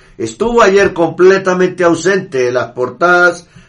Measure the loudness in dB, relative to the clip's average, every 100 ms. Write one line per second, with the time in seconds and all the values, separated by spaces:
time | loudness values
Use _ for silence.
0 | _ -10 -8 -4 -2 2 2 2 0 -2
1 | -4 2 2 2 0 -2 -2 0 0 0
2 | -2 -2 -4 -4 -2 -2 -6 -6 -8 -2
3 | 0 2 2 0 -10 -20